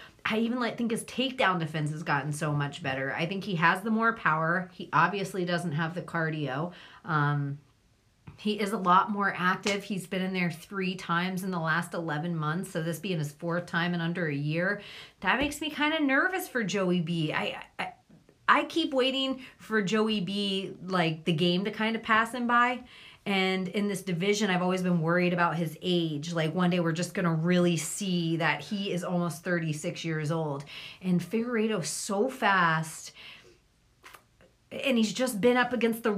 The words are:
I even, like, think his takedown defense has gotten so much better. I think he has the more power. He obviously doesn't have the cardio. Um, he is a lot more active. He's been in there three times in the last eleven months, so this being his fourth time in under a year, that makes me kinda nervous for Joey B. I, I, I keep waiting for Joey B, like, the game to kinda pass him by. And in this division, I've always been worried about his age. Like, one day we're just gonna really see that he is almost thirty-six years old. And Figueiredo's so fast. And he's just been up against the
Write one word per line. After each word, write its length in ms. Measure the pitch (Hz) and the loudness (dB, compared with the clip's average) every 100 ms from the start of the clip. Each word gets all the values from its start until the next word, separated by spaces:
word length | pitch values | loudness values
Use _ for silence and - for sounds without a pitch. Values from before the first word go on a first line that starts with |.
| - - - | -20 -8 -4
I 120 | 220 | 0
even, 220 | 233 254 | 0 -2
like, 160 | 233 - | -4 -2
think 140 | 233 | -2
his 120 | 220 | -4
takedown 560 | - - 262 262 190 180 | -4 -4 -2 2 2 2
defense 320 | 156 160 151 | -2 -2 -4
has 100 | 156 | -4
gotten 300 | 170 143 143 | -2 -2 -2
so 220 | 147 151 | -4 -2
much 280 | 147 143 - | -2 -2 -4
better. 320 | 139 131 135 | -6 -4 -4
I 120 | 113 165 | -4 -4
think 180 | 196 | -4
he 120 | 190 170 | -4 2
has 260 | 170 190 | 4 4
the 100 | 226 | 0
more 220 | 220 226 | 2 2
power. 580 | 226 160 156 160 180 180 | 2 0 2 2 0 -4
He 140 | - 180 | -12 0
obviously 500 | 147 175 202 185 196 | 2 4 2 -4 -2
doesn't 300 | 180 170 170 | 0 0 0
have 200 | 147 165 | -2 -2
the 80 | 170 | -4
cardio. 720 | 160 165 160 156 139 135 175 - - - | -4 -2 -2 -2 -2 -2 -4 -8 -20 -14
Um, 540 | - 156 143 147 143 143 - _ _ _ _ _ - - | -2 2 2 2 -2 -6 -12 _ _ _ _ _ -20 -6
he 160 | 208 | -2
is 180 | 208 196 | -2 -2
a 60 | 208 | 0
lot 340 | 185 185 196 | 4 4 4
more 240 | 202 196 156 | 0 -2 0
active. 460 | 180 190 208 202 | 0 0 0 -2
He's 240 | 190 190 - | -2 -6 -4
been 140 | 190 | -4
in 100 | 185 | -2
there 160 | 185 175 | 0 -2
three 460 | - - 196 185 180 | -4 -8 -6 -4 -4
times 480 | - 170 185 185 | -2 0 0 -2
in 80 | 190 | -4
the 80 | 180 | -2
last 340 | 160 165 175 | 0 0 -2
eleven 440 | 185 165 151 175 165 | -4 -4 -2 -2 -2
months, 340 | 151 170 185 | -2 -2 -4
so 100 | 170 | -4
this 180 | 160 156 | -4 -4
being 200 | 196 170 | -4 -2
his 140 | 147 | -4
fourth 320 | - 170 175 175 | -6 -4 -4 -2
time 280 | 175 175 | -2 0
in 60 | 175 | -2
under 280 | 165 175 160 | -2 -2 -2
a 60 | |
year, 480 | 143 147 165 190 202 - - - _ | -2 -2 0 0 -2 -8 -18 -20 _
that 180 | 185 220 | 0 2
makes 220 | 294 - | 0 -4
me 100 | 311 | -6
kinda 300 | - 294 320 | -2 0 2
nervous 460 | 277 269 349 370 359 | 2 4 2 0 -2
for 160 | 247 | -2
Joey 380 | 190 202 180 180 | -2 0 2 2
B. 320 | 160 170 156 | 0 0 0
I, 280 | - 202 - - - | -2 -4 -6 -10 -10
I, 120 | - - _ - _ _ - | -10 -10 _ -20 _ _ 4
I 160 | 254 | 4
keep 300 | 302 339 302 | 4 0 0
waiting 480 | 269 262 269 269 262 - - | 2 2 2 0 -2 -8 -18
for 240 | - 214 | -2 0
Joey 400 | 180 220 220 214 | 2 2 2 0
B, 520 | 180 202 202 190 190 - 180 | -2 -2 -2 -2 -4 -8 -2
like, 380 | 185 165 160 - | 2 2 0 0
the 80 | |
game 320 | 160 175 180 208 | 2 2 2 0
to 60 | |
kinda 280 | 208 220 226 | -2 -2 -2
pass 320 | 233 214 226 | 2 2 2
him 140 | 254 240 | -2 2
by. 320 | 240 247 247 - - - - 208 | 4 4 2 -8 -20 -20 -10 -2
And 440 | 196 190 190 180 | 2 2 0 -2
in 180 | 214 202 | -2 0
this 140 | 185 | -2
division, 480 | 190 165 196 208 208 | -2 0 2 2 2
I've 120 | 180 | 2
always 200 | 185 185 | 2 2
been 180 | 180 175 | 2 2
worried 300 | 160 175 180 | 4 4 4
about 240 | 175 170 160 | 4 2 2
his 220 | 160 156 | -2 -2
age. 520 | 180 175 165 143 165 | 0 2 2 -2 -4
Like, 200 | 170 156 | -2 0
one 160 | 170 175 | 2 2
day 120 | 180 | 4
we're 100 | 165 | 2
just 220 | 160 175 | 0 -2
gonna 200 | 208 175 | 0 0
really 440 | 160 170 180 175 165 | 2 4 4 4 2
see 580 | 160 - 196 175 165 165 | -2 -4 -2 0 0 0
that 240 | 160 143 | 0 -2
he 320 | - 202 202 | -4 -6 -4
is 100 | 175 180 | -4 -2
almost 400 | 175 175 - 185 | -2 -2 -4 -2
thirty-six 580 | 175 165 151 175 147 | 0 0 -4 -6 -6
years 260 | 165 156 147 | -4 -2 -2
old. 360 | 165 156 143 143 - - - | -2 -2 -4 -10 -16 -16 -8
And 200 | 185 175 | 0 0
Figueiredo's 680 | - 226 247 226 220 208 151 | 2 -2 0 0 0 0 -2
so 400 | - - 196 254 | -6 -2 0 0
fast. 840 | - 208 190 170 160 160 - - - - - - _ _ _ _ _ - - _ _ - _ _ | 2 4 6 4 4 -2 -8 -16 -18 -20 -20 -20 _ _ _ _ _ -20 -20 _ _ -20 _ _
And 260 | 226 277 240 | -4 0 2
he's 160 | 214 | 2
just 260 | 180 254 202 | 0 -2 4
been 160 | 247 247 | 4 4
up 160 | 247 | 2
against 320 | 247 233 226 | 2 0 2
the 80 | 226 | 0